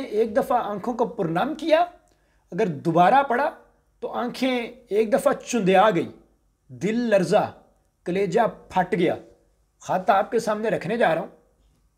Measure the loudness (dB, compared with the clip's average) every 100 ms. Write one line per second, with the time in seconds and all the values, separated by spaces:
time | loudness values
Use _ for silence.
0 | -4 -2 0 -2 0 -2 -2 -6 -6 -4
1 | -4 -2 -4 -2 -4 -4 0 0 0 -6
2 | _ _ _ _ _ -4 -4 -2 0 4
3 | 6 4 2 0 -2 -6 _ _ _ _
4 | -10 -6 -8 -4 -2 -2 -6 -14 -4 -2
5 | 0 0 0 -2 -2 0 4 6 6 2
6 | -2 -10 _ _ _ _ _ -6 -4 -2
7 | 2 2 4 2 0 -6 _ _ _ _
8 | -6 -2 0 0 0 -4 -4 -2 0 0
9 | 0 -2 -10 _ _ _ _ _ -6 -2
10 | 2 2 2 -2 -2 -2 -2 -2 -2 0
11 | 2 0 -4 -14 _ _ _ _ _